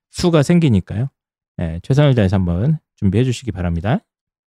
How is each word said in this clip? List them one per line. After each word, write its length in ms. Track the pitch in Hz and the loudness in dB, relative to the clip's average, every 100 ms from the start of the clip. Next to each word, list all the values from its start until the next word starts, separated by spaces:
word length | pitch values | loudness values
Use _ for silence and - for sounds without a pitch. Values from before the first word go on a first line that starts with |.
| _ | _
수가 320 | - 175 165 | -4 0 2
생기니까요. 640 | 135 175 160 101 - 98 135 _ _ _ _ - | 2 2 4 2 0 -6 -8 _ _ _ _ -10
예, 200 | 85 82 | -8 -8
최선을 320 | - 135 147 | -2 2 2
다해서 220 | 120 95 98 | 4 2 2
한번 420 | 87 87 131 160 _ - | 0 -2 -2 -4 _ -4
준비해 280 | 101 98 | 0 0
주시기 280 | 131 117 117 | 0 -4 -8
바랍니다. 460 | 92 87 85 98 175 _ _ _ _ _ | -6 -4 -4 -2 -4 _ _ _ _ _